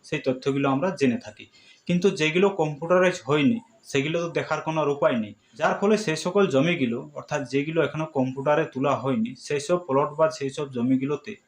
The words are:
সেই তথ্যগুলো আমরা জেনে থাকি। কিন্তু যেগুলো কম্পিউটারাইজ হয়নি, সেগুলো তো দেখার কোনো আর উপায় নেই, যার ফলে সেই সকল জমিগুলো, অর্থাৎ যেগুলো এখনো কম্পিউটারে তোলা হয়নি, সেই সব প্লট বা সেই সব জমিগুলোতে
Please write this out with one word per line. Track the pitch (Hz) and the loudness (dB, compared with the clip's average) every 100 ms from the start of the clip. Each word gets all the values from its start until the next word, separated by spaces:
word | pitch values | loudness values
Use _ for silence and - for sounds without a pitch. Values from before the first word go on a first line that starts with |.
| - | -6
সেই | 151 - | -4 -2
তথ্যগুলো | 127 143 139 139 | -2 -2 0 0
আমরা | 135 180 180 | 0 -2 0
জেনে | 135 113 - | 0 0 -8
থাকি। | - - _ - _ - | -18 -20 _ -20 _ -2
কিন্তু | 175 196 175 | 2 2 2
যেগুলো | 156 165 196 190 | 0 4 2 2
কম্পিউটারাইজ | 156 143 165 180 185 180 - | -2 -2 2 4 4 0 -2
হয়নি, | 151 139 113 - _ - | 4 4 2 -4 _ -4
সেগুলো | 139 143 170 | -2 0 -2
তো | 170 151 | -2 -4
দেখার | 135 156 156 | -2 -4 -2
কোনো | 156 | -2
আর | 147 143 | 0 2
উপায় | 160 123 | 2 2
নেই, | 104 - _ - | -4 -10 _ -2
যার | 165 185 | -2 2
ফলে | 202 214 214 | 2 2 0
সেই | 156 185 | -2 0
সকল | 202 190 | 2 4
জমিগুলো, | 135 160 165 123 117 151 143 | 4 2 0 -2 -2 -8 -16
অর্থাৎ | - 151 127 | -6 -6 -2
যেগুলো | 135 143 165 139 | -2 0 0 0
এখনো | 151 156 143 | -2 -4 -2
কম্পিউটারে | 131 135 139 151 156 | -2 -2 0 2 0
তোলা | 127 143 127 | -2 0 0
হয়নি, | 127 123 113 131 - | 0 -2 -2 -6 -6
সেই | 147 - | -6 -2
সব | 175 175 | -2 0
প্লট | 135 147 147 | 0 0 2
বা | 160 156 | 0 0
সেই | 139 135 | -8 -6
সব | 143 123 | -8 -2
জমিগুলোতে | 123 131 135 143 - 110 | 2 2 0 -4 -8 -16